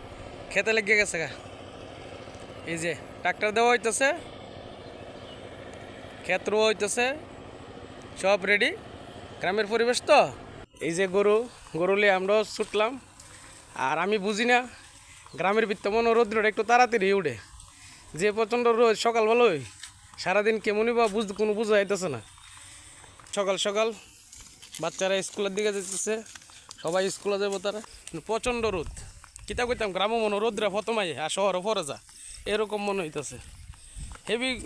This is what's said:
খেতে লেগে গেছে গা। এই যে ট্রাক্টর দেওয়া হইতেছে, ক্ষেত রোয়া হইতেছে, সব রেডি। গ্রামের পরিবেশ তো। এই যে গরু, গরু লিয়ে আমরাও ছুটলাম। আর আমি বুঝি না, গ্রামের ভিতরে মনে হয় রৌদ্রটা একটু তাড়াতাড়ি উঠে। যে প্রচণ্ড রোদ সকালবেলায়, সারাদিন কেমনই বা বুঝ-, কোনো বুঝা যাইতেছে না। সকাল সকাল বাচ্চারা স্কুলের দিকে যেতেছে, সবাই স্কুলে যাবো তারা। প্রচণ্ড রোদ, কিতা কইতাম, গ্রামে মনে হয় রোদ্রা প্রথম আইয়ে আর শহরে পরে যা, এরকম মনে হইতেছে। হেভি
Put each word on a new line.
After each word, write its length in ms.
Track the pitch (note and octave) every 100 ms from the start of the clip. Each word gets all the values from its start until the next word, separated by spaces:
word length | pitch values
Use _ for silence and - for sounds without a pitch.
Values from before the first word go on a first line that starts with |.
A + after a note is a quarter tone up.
| - - - - -
খেতে 200 | F#3+ G3+
লেগে 240 | A3 G3+ G#3+
গেছে 180 | G3+ E3+
গা। 120 | D3 - - - - - - - - - - - - - D#3
এই 60 | E3
যে 140 | E3 C#3+ - -
ট্রাক্টর 280 | F3 - G#3+
দেওয়া 180 | G#3 A#3+
হইতেছে, 360 | A#3+ A3+ G#3+ C4+ E4 - - - - - - - - - - - - - - - - - - - -
ক্ষেত 220 | - F#3 A3
রোয়া 180 | G#3+ A3
হইতেছে, 380 | G#3+ G3+ A#3+ B3 D4+ - - - - - - - - - -
সব 180 | F#3+ G3+
রেডি। 260 | F#3+ G3+ C4+ G#4 - - - - - -
গ্রামের 260 | E3+ G#3 G3+
পরিবেশ 260 | A#3 A#3 A#3+ -
তো। 120 | C#4 D#3 - - - - -
এই 120 | D3 E3+
যে 60 | F#3+
গরু, 300 | G3 G3+ A3 B3 - - D#3+
গরু 180 | F3+ G3
লিয়ে 180 | G#3 F#3
আমরাও 220 | F#3+ G#3+
ছুটলাম। 480 | G3+ - G#3+ G3+ A3 C4 - - - - - - -
আর 220 | - C3 D3+
আমি 180 | F#3+ G#3+
বুঝি 260 | G3 G#3
না, 140 | B3 B3 B3+ - - - - - - C3+
গ্রামের 280 | F3+ A3 G#3+
ভিতরে 220 | - G3+
মনে 120 | A3+ A#3
হয় 80 | A3+
রৌদ্রটা 320 | A3 A3 G#3+
একটু 160 | A3 G#3+
তাড়াতাড়ি 360 | A#3+ A#3+ A3+ F#3+
উঠে। 220 | G3 D3+ G#2+ - - - - - - -
যে 140 | D3+ G#3
প্রচণ্ড 340 | G#3 A3 A#3+ A#3+
রোদ 280 | A3+ A#3 G3+
সকালবেলায়, 640 | A#3 A#3 G#3+ A#3+ A#3+ D3 A#2 - - - - -
সারাদিন 380 | F3 G3 G#3 A3
কেমনই 280 | G#3+ G#3 A#3
বা 120 | A#3 A3
বুঝ-, 300 | G#3 G3+ G3+
কোনো 120 | G#3+ G#3
বুঝা 160 | G#3+ G#3
যাইতেছে 320 | G3 G3 F3
না। 120 | A#2+ - - - - - - - - - - - D4+
সকাল 200 | D4 C#4+
সকাল 320 | D#4 G#3 A3+ G#3+ - - - - - - - -
বাচ্চারা 340 | E3 - F#3+ F#3+
স্কুলের 300 | F3+ - G3 F#3+
দিকে 140 | G#3+ G3+
যেতেছে, 380 | F#3 F#3+ G#3 A3 G#3+ - - - - -
সবাই 200 | D#3 F#3 F#3+
স্কুলে 260 | - G3+ G3
যাবো 160 | G3+ G3
তারা। 220 | G3+ G#3+ - - - E3 -
প্রচণ্ড 360 | A3 B3 A#3+ A3
রোদ, 240 | F#3 C#3 - - - - - -
কিতা 160 | G#3
কইতাম, 240 | A#3+ B3 G#3+
গ্রামে 240 | F3+ G#3 A#3
মনে 100 | G#3+
হয় 80 | G3+
রোদ্রা 240 | A3+ G#3+ G#3
প্রথম 240 | G3+ A3 A3+
আইয়ে 160 | F3+ C3
আর 60 | D#3
শহরে 300 | - G3 F3+ G3+
পরে 180 | G3+ C#3+
যা, 100 | A2+ - - - - -
এরকম 280 | G#3+ G#3 G#3 G3+
মনে 120 | G3
হইতেছে। 340 | D#3 D#3 C3+ B2 - - - - - - - - -
হেভি 200 | A#3 C4 A3+